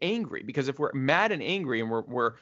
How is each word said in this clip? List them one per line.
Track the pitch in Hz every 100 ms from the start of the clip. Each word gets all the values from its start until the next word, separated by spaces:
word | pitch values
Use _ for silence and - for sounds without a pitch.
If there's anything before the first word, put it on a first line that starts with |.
angry. | 175 233 196 -
Because | 113 147 131
if | 135
we're | 147
mad | 135 131 170 214
and | 175
angry | 117 196 147 113
and | 113
we're, | 113
we're | 110 123 117 113